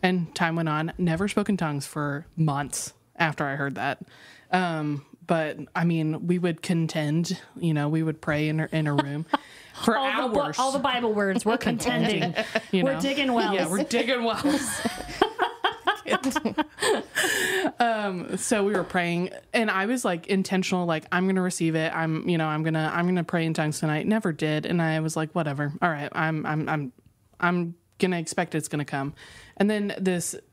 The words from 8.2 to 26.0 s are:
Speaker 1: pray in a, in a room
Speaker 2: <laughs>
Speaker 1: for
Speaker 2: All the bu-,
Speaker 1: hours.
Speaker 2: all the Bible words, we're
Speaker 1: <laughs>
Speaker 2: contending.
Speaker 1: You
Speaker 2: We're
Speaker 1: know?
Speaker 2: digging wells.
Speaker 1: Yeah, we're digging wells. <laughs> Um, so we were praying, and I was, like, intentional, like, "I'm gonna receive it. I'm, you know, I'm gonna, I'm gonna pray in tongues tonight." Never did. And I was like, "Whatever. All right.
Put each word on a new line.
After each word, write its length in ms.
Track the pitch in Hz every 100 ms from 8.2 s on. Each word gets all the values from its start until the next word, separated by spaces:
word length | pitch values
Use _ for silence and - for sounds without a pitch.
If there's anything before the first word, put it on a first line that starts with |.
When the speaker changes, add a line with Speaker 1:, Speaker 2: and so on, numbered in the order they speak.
Speaker 1:
pray 260 | - 151 151
in 120 | 156
a, 80 | 160
in 160 | 160 151
a 60 |
room 320 | 143 139 147 160 - -
Speaker 2:
<laughs> 300 | - - -
Speaker 1:
for 140 | - 226
Speaker 2:
All 300 | 269 226 254
the 40 |
bu-, 60 | 208
Speaker 1:
hours. 180 | 180 156
Speaker 2:
all 120 | 262
the 80 | 269
Bible 340 | 262 247 240
words, 320 | 208 202 190 208
we're 120 | 240
Speaker 1:
<laughs> 120 | -
Speaker 2:
contending. 640 | 220 233 247 214 208 - - 220 220 -
Speaker 1:
You 120 | 190 175
Speaker 2:
We're 80 |
Speaker 1:
know? 80 | 214
Speaker 2:
digging 320 | 277 277 269
wells. 200 | 240 220 196
Speaker 1:
Yeah, 120 | 160
we're 140 | 190
digging 400 | - 233 226 254
wells. 580 | 233 214 294 294 240 214 -
<laughs> 60 | - - - 427 440 381 - - - - 427 - 370 262 294 294 208 302 - - 285 - - 381 453 440 381 381 -
Um, 580 | 240 220 208 185 - 190
so 260 | - 220
we 100 | 202
were 100 | 202
praying, 460 | 175 185 175 170 180 - -
and 160 | - 220
I 140 | 190 196
was, 180 | 247 226
like, 220 | 175 -
intentional, 580 | 196 190 190 190 180 175
like, 200 | 156 -
"I'm 140 | 180 190
gonna 140 | 190
receive 340 | 180 - 165 160
it. 180 | 160 -
I'm, 320 | 160 160 -
you 100 | 170
know, 100 | 156
I'm 160 | 156
gonna, 280 | 160 160 156
I'm 120 | 165 175
gonna 180 | 180
pray 220 | 160 175 165
in 80 |
tongues 260 | 160 156 151
tonight." 280 | 156 151 165
Never 240 | 220 196
did. 340 | 151 156 151 156
And 160 | 175
I 180 | 165 160
was 160 | 160 160
like, 160 | 160
"Whatever. 380 | 180 151 139 147 151
All 80 | 180
right. 200 | 151